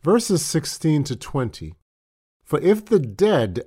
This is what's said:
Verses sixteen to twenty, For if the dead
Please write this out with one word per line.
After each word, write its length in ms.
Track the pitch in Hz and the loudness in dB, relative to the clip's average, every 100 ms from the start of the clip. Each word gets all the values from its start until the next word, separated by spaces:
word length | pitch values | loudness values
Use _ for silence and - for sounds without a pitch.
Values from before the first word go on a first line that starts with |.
Verses 420 | 156 226 - 180 - | 4 2 2 -2 0
sixteen 580 | 160 156 - 160 151 135 | -4 -4 -4 0 0 0
to 100 | 120 | -6
twenty, 600 | - 143 120 - 80 - _ _ _ _ _ _ | -6 -4 -4 -8 -16 -16 _ _ _ _ _ _
For 160 | _ 151 | _ 0
if 260 | 170 214 - | 2 0 2
the 140 | 208 | 0
dead 640 | 123 98 208 175 110 90 | 0 0 2 2 0 -4